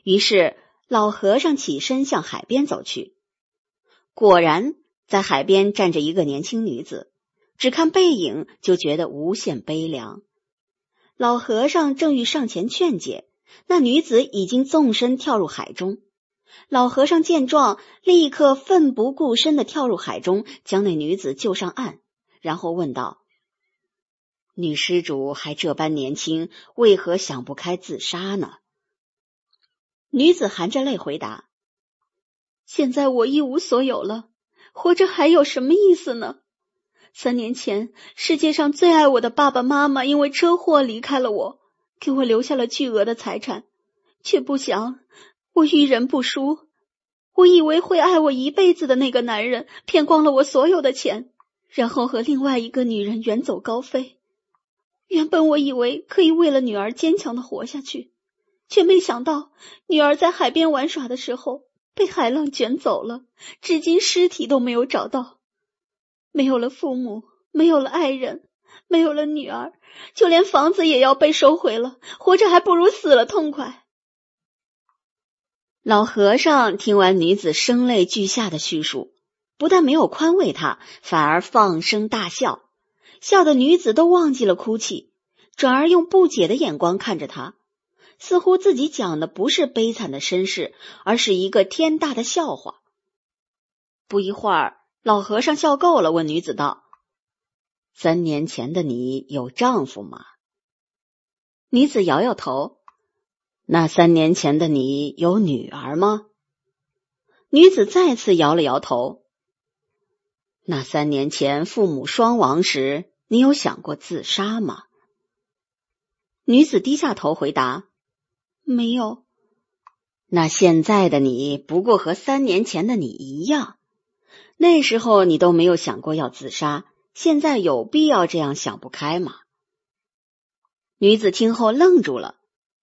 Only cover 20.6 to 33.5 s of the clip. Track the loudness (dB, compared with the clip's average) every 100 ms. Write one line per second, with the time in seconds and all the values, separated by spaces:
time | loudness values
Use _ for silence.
20.6 | -4 -2 0 -2 -4 -4 -6 -6 -6 -4
21.6 | -8 -8 -10 -12 _ _ _ _ -8 -6
22.6 | -6 -4 -6 -6 -10 -12 _ _ _ _
23.6 | _ _ _ _ _ _ _ _ _ -8
24.6 | -6 -4 -2 -4 -4 -6 -8 -8 -12 -8
25.6 | -6 -4 -4 -4 -6 -8 -6 -6 -8 -14
26.6 | _ 2 4 4 0 -4 -6 -10 -12 -12
27.6 | -8 -8 -8 -12 -10 -8 -8 -8 -8 -14
28.6 | _ _ _ _ _ _ _ _ _ _
29.6 | _ _ _ _ _ 2 2 2 -2 -4
30.6 | -4 -4 -4 -6 -8 -10 -12 -14 _ _
31.6 | _ _ _ _ _ _ _ _ _ _
32.6 | _ -4 -2 0 0 0 0 0 -2